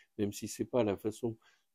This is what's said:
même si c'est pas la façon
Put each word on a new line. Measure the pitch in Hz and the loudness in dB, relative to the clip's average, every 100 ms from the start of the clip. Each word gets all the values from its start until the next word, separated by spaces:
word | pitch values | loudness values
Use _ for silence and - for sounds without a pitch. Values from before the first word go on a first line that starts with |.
| - - | -12 -2
même | 104 | -2
si | - 104 | -2 -6
c'est | - 113 | -4 0
pas | 127 107 | 2 2
la | 95 | 2
façon | 107 - 117 113 _ _ _ | -2 -2 -4 -4 _ _ _